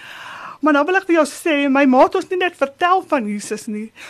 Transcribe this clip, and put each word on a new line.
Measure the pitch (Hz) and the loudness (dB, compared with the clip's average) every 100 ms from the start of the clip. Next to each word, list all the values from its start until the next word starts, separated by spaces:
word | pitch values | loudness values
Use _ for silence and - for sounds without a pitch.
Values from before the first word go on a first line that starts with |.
| - - - - - - | -20 -20 -18 -18 -18 -4
Maar | 302 | 2
dan | 294 302 | 2 2
wil | 381 | 0
ek | 381 | 0
vir | 330 | 0
jou | 294 | 0
sê, | - 349 285 285 | -2 -2 0 2
my | 269 285 | 2 4
ma | 254 | 6
het | 359 381 | 4 2
ons | - | -4
nie | 359 | -4
net | 359 - | -4 -2
vertel | 277 - 349 370 359 | -6 -2 0 0 0
van | 294 208 | -4 -2
Jesus | 208 - 208 - | -8 -8 -10 -8
nie, | 208 220 - - | -10 -12 -16 -20